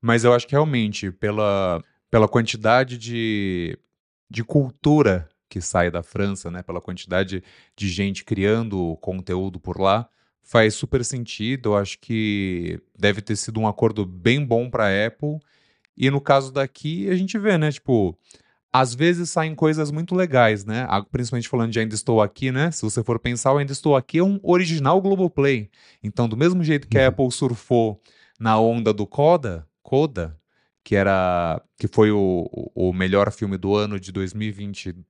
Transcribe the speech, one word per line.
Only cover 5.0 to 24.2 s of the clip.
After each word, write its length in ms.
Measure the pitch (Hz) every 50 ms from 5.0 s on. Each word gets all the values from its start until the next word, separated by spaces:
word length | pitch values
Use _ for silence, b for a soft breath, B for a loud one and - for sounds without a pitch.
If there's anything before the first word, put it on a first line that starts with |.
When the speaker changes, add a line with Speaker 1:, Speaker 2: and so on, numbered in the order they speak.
| 139 110 92 90 80 - _ _ _ _
Speaker 1:
que 100 | - 98
sai 320 | 85 - - 92 87 87
da 100 | 82 87
França, 480 | 82 _ - 101 98 101 98 95 - 87
né? 140 | 85 92 90
Pela 160 | - 87 87
quantidade 640 | - - 90 87 - - 90 90 98 92 98 92 b b b b b b b
de 140 | - 101 98
gente 340 | 87 90 98 98 98 - -
criando 720 | - 110 98 95 101 110 113 117 110 101 95 90 82 82 -
conteúdo 580 | - - 92 92 90 - 90 90 95 98 90 87
por 200 | _ - 87 95
lá, 280 | 95 95 98 110 117 _ _ _ _ _ _ _
faz 340 | _ _ - 117 110 107 107
super 280 | - - - - 131 120
sentido. 680 | - - 123 120 - - - 107 113 131 135 120 110
Eu 60 | 104
acho 240 | 101 101 95 - _
que 800 | _ - 117 110 110 107 104 101 98 95 90 87 85 85 82 82 _ _ _
deve 240 | - - 104 101 90
ter 140 | 104 - 110
sido 240 | 101 - - 110 113
um 80 | 110
acordo 380 | 107 104 - - 113 104 107 101
bem 400 | 90 90 90 87 113 123 143 147
bom 240 | 123 117 113 123 127
pra 180 | 117 120 107 101 98 98 107
Apple. 340 | 117 - _ - 147 151 156 _ _ _ _ _ _ _ _ _ _ _
E 120 | - 127 135
no 120 | 139 139
caso 320 | 139 - 143 139 135 135 131
daqui, 560 | 143 135 131 _ - - 151 160 180 196 196
a 60 | 185
gente 220 | 180 190 185 -
vê, 200 | 220 202 214 190
né? 120 | 165 156 151
Tipo, 480 | 143 - _ - 131 113 101 87 82 _ b b b b b b b b b _
às 240 | - 131 131 123 120
vezes 340 | 123 156 170 175 170 175 160
saem 240 | - 170 160 160 156
coisas 380 | - 160 156 156 156 156 147
muito 240 | 147 156 165 - 180
legais, 480 | 180 185 170 135 127 120 110 110 104 98
né? 220 | 107 110 117 127
A-, 160 | - - 101 101
principalmente 460 | _ - 127 123 113 - 123 113 -
falando 220 | - 123 113 113
de 80 | 107 117
Ainda 120 | 110 110 107
Estou 280 | 107 - - 113 110
Aqui, 280 | 107 101 _ - 131 131
né? 220 | 127 131 147 170
Se 100 | 156 -
você 220 | - 110 - 127 110
for 160 | - 117 113
pensar, 320 | _ 120 120 117 - 135
o 60 | 135
Ainda 160 | 143 143 139 139
Estou 240 | - - 156 143
Aqui 220 | 131 127 - -
é 40 | 160